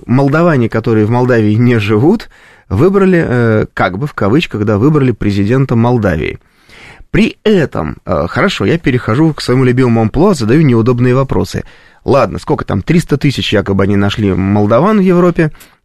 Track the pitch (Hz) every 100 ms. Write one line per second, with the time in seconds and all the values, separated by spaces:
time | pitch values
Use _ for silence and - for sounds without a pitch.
0 | - 127 139 156 175 139 113 110 117 110
1 | 104 123 127 117 107 110 123 117 101 107
2 | 151 226 - _ - - - 95 180 196
3 | 190 170 160 120 117 107 - - 98 95
4 | 147 - 101 143 - 107 104 104 139 151
5 | 123 107 104 98 101 131 135 117 120 123
6 | 101 80 50 - _ _ _ - - -
7 | - - 226 - 208 196 139 - 78 -
8 | - 80 85 120 190 - 101 170 143 123
9 | - 120 160 139 - 127 127 123 123 113
10 | 110 123 202 156 107 151 147 117 113 120
11 | 123 127 135 95 92 - - - _ _
12 | - 131 104 87 - 147 - 98 - 170
13 | - - 143 101 - 104 98 98 98 101
14 | 101 - 101 92 95 104 104 117 196 214
15 | 185 175 175 170 156 - - _